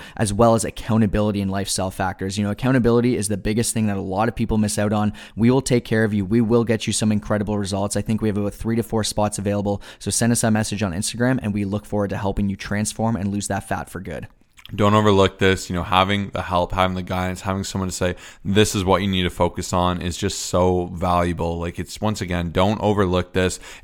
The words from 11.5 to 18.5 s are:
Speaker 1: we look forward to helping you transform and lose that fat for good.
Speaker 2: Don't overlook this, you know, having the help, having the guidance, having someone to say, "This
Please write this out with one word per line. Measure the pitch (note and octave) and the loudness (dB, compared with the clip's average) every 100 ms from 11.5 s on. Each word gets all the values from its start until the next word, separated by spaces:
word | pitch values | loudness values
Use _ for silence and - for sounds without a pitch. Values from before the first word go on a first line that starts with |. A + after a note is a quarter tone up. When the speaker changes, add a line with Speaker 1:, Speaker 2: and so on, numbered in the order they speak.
Speaker 1:
we | G2+ | -2
look | G2 G2+ - | -2 -4 -4
forward | G#2 G2+ | -4 -2
to | F#2+ | -4
helping | G2 G2+ G2 | -4 -2 -2
you | F#2+ | -4
transform | - G#2 G#2+ - A2+ G#2+ | -6 -4 -4 -2 -2 -2
and | G2 | -2
lose | G2+ G2 | -4 -4
that | G2 - | -6 -4
fat | F#2+ - | -8 -8
for | F2+ | -12
good. | F#2 C#2+ - - _ - - G2+ | -10 -10 -12 -18 _ -20 -12 2
Speaker 2:
Don't | G#2 G#2+ | 4 6
overlook | G#2+ G2 F#2+ - | 6 6 4 4
this, | F#2+ F#2 - | 2 2 0
you | F2+ | -6
know, | |
having | G#2+ F#2 F#2+ G2+ G2 | 0 2 4 0 -2
the | F#2 | -6
help, | F2+ F2+ F2 | -2 0 0
having | F#2+ F#2 F#2 | 0 0 0
the | |
guidance, | F2+ F#2 F#2 F2+ | -4 -4 -4 -4
having | G2 F#2+ | -4 -4
someone | F#2+ G2 F#2 | -4 -4 -6
to | - | -2
say, | F2+ F2 - - | -4 -4 -12 -10
"This | - | 0